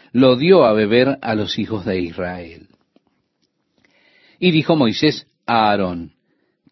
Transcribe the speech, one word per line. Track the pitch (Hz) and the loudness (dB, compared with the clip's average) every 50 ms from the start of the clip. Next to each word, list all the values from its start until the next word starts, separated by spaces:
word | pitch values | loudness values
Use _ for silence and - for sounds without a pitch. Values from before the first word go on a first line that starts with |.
| _ _ | _ _
lo | - 120 131 131 127 | 0 2 4 4 4
dio | 120 147 175 190 175 135 | 2 4 4 4 6 6
a | 113 107 | 4 4
beber | 107 107 101 113 123 127 135 135 135 - | 2 0 2 2 2 2 2 0 -6 -6
a | 117 110 | -6 -4
los | 107 104 92 - - | -4 -4 -6 -6 -8
hijos | 104 - 110 104 90 | -6 -6 -8 -8 -6
de | 110 95 92 | -6 -6 -6
Israel. | 90 85 82 - 90 87 90 90 87 82 82 85 - _ _ _ _ _ _ _ _ _ _ _ _ _ _ _ _ _ _ _ _ _ _ _ _ _ _ _ _ _ _ _ _ _ _ - | -6 -8 -8 -10 -10 -10 -10 -12 -14 -18 -20 -20 -20 _ _ _ _ _ _ _ _ _ _ _ _ _ _ _ _ _ _ _ _ _ _ _ _ _ _ _ _ _ _ _ _ _ _ -2
Y | 175 180 | 0 0
dijo | 160 156 139 - 165 | 2 2 0 0 0
Moisés | 151 131 113 104 - 151 151 139 - - _ _ _ - - | 2 2 0 0 0 0 0 0 -2 -10 _ _ _ -6 -4
a | 117 113 110 107 | 0 0 2 2
Aarón, | 104 101 95 90 87 85 82 76 _ _ _ _ _ _ _ _ _ _ _ _ | 0 0 -2 -4 -6 -8 -12 -14 _ _ _ _ _ _ _ _ _ _ _ _